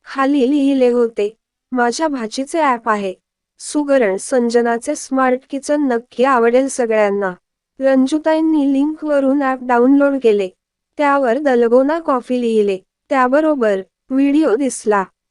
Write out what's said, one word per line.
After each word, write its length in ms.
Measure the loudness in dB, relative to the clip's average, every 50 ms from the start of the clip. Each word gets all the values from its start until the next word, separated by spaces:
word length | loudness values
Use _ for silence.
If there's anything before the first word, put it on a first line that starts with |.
| _
खाली 440 | -12 -4 -2 0 0 2 2 2 2
लिहिले 380 | 2 2 2 2 2 2 2 2
होते, 480 | 2 2 0 0 -2 -4 -4 -4 -6 _ _ _ _ _ _ _
"माझ्या 360 | -2 -2 -2 -2 -2 -2 -4 -4
भाचीचे 520 | -4 -6 -8 -8 -8 -8 -8 -6 -4 -2
ॲप 280 | 0 0 -2 -2 -2 -4
आहे, 260 | -2 -2 -4 -8 -8 -10 _ _ _ _ _ _ _ _
सुगरण 580 | -16 -6 -4 -4 0 0 2 2 2 0 0
संजनाचे 800 | -4 -4 -2 -2 0 0 2 0 0 0 0 -2 -4 -4 -8 -8
स्मार्ट 460 | -8 -8 -6 -2 -2 0 0 0 -2 -6 _
किचन, 300 | -12 -10 -4 -2 -2 0
नक्की 440 | 0 0 -2 -2 -4 _ -2 -2 0
आवडेल 440 | 2 2 2 2 2 2 2 0 0
सगळ्यांना." 640 | -2 -4 -2 0 0 0 2 0 0 -2 -4 -4 -6 -8 _ _ _ _ _ _ _ -4
रंजुताईंनी 920 | 0 2 2 2 2 0 -2 -2 0 0 0 2 2 2 2 2 2 0
लिंकवरून 680 | 0 0 0 -2 -4 -6 -4 -2 0 0 2 2 0 0
ॲप 160 | 0 -2 -4 -4
डाउनलोड 520 | -2 0 2 2 4 4 4 4 4 2 0 2
केले, 260 | 2 2 2 2 0 -4 -8 _ _ _ _ _ _ _ _
त्यावर 420 | -2 0 0 2 2 2 0 0 0
दलगोना 640 | 0 0 2 2 2 4 4 2 2 2 -2 -2
कॉफी 400 | -2 -2 -4 -4 -2 -4 -4 -2
लिहिले, 380 | -2 0 0 2 0 0 -2 -6 -8 _ _ _ _ _
त्याबरोबर 720 | 0 0 0 2 2 2 2 2 0 0 0 0 0 -2 -4 -10 _ _ _ _
व्हिडिओ 460 | 0 0 2 2 2 2 2 2 0
दिसला. 480 | 0 0 -4 -4 -4 -2 -2 0 0 -2 -4 _ _ _ _